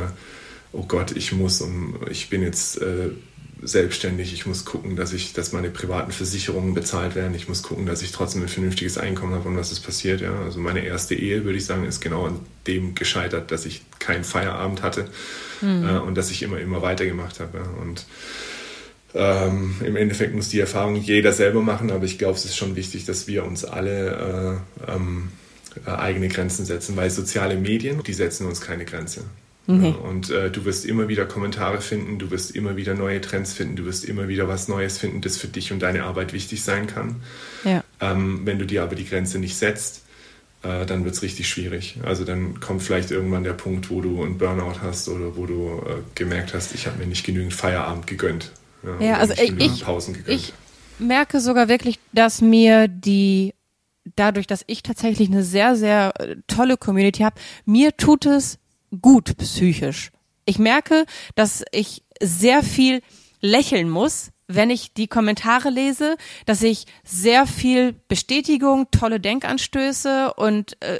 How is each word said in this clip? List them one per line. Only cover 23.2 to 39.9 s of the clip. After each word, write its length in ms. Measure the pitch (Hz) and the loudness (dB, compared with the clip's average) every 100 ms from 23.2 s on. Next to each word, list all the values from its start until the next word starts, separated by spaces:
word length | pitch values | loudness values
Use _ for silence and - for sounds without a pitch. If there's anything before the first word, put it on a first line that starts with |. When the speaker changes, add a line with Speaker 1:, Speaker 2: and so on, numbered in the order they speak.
| - | -4
Speaker 1:
wir 160 | 101 90 | -4 -4
uns 200 | 90 - | -8 -8
alle, 960 | 92 98 98 95 - 95 92 92 92 92 - - | -4 -4 -2 -2 -4 -4 -4 -2 -4 -8 -12 -6
äh, 40 | |
ähm, 380 | 92 92 90 92 - - - - - 98 | -4 -4 -4 -8 -12 -20 -20 -20 -14 -8
äh, 60 | |
eigene 380 | 92 98 95 92 | -4 -2 -2 -2
Grenzen 360 | 95 92 98 90 | -2 -4 -4 -4
setzen, 300 | 87 - 95 | -6 -6 -2
weil 140 | 90 | -2
soziale 460 | 92 95 107 98 95 | -2 -4 -2 -2 0
Medien, 440 | 98 113 135 147 | 0 -2 -2 -4
die 100 | - | -6
setzen 340 | 92 85 - 90 | -2 -2 -2 -6
uns 140 | 85 | -6
keine 240 | - 87 82 | -8 -10 -10
Grenze. 380 | 82 80 - - - _ _ - | -10 -10 -12 -14 -18 _ _ 2
Speaker 2:
Nee. 220 | 185 175 | 4 4
Speaker 1:
Ja, 60 | - | 2
und, 340 | 92 92 90 | -4 -6 -2
äh, 180 | 95 95 | -2 -2
du 160 | 101 95 | -2 -4
wirst 200 | 92 - | -4 -2
immer 220 | 113 107 | -2 0
wieder 180 | 101 98 | -2 -2
Kommentare 560 | 107 101 104 95 104 | -4 -6 -4 -2 -4
finden, 360 | - 107 104 101 | -4 -6 -6 -8
du 120 | 95 | -6
wirst 240 | 90 - - | -6 -6 -6
immer 220 | 101 98 | -4 -4
wieder 160 | 98 98 | -4 -2
neue 260 | 98 98 | -2 -4
Trends 320 | - 98 95 | -4 -6 -6
finden, 220 | - 80 92 | -6 -6 -6
du 100 | 87 | -6
wirst 180 | 92 - | -6 -6
immer 220 | 101 98 | -6 -4
wieder 200 | 98 95 | -2 -2
was 200 | 92 101 | -4 -4
Neues 300 | 98 95 - | -4 -4 -4
finden, 240 | 98 98 | -6 -4
das 160 | 95 - | -6 -6
für 100 | - | -6
dich 240 | - - | -8 -6
und 80 | 98 | -2
deine 220 | 90 90 | -2 -2
Arbeit 300 | 90 92 87 | -4 -4 -6
wichtig 300 | - - 107 | -8 -8 -8
sein 240 | - 101 104 | -4 -4 -4
kann. 300 | 113 110 117 - - - - | -6 -8 -8 -12 -18 -18 -6
Speaker 2:
Ja. 200 | 196 180 - - | 0 0 -2 -6
Speaker 1:
Ähm, 420 | 98 95 95 92 101 | -2 0 0 -2 -2
wenn 140 | 98 | -4
du 60 | 92 | -2
dir 160 | 101 | -2
aber 120 | 85 - | -2 -6
die 100 | - | -4
Grenze 340 | 92 92 95 | -2 -2 -4
nicht 160 | 87 - | -4 -2
setzt, 460 | 107 107 - | -2 -2 -8